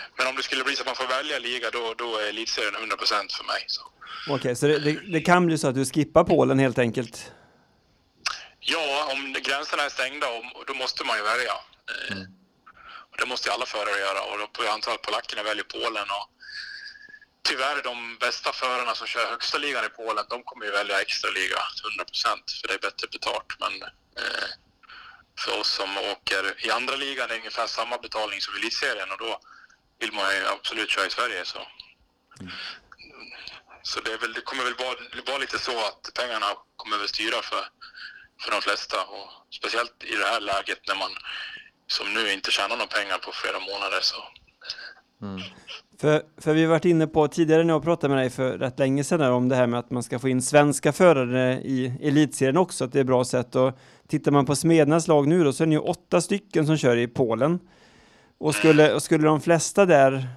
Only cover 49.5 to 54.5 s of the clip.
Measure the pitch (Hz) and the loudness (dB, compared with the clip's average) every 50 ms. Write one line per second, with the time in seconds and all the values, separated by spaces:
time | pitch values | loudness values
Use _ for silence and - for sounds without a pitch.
49.5 | 135 127 127 120 120 120 120 - 131 123 113 - - 123 123 135 127 127 127 - | 4 4 4 4 2 -2 -4 -4 -4 -6 -4 -4 -4 -2 0 0 0 0 2 6
50.5 | 147 147 147 147 139 - - 156 143 - 190 180 160 135 127 120 123 127 127 127 | 6 8 8 6 4 2 0 0 4 6 8 8 8 6 4 0 2 2 2 2
51.5 | 127 - - - 135 127 127 127 123 - - 151 139 151 151 147 - - 135 131 | 0 0 -2 -2 -2 -2 -2 -2 -4 -2 0 2 4 4 4 4 2 2 2 4
52.5 | 131 170 185 - - - 135 127 131 143 135 127 131 123 127 123 - 127 127 - | 4 4 4 2 0 -4 -4 0 2 2 4 4 4 4 4 2 0 -2 -2 0
53.5 | - 131 131 131 127 - - - - _ _ - - 147 - - 143 143 135 127 | 2 2 2 2 2 -2 -12 -20 -20 _ _ -4 -4 -2 2 4 6 6 6 4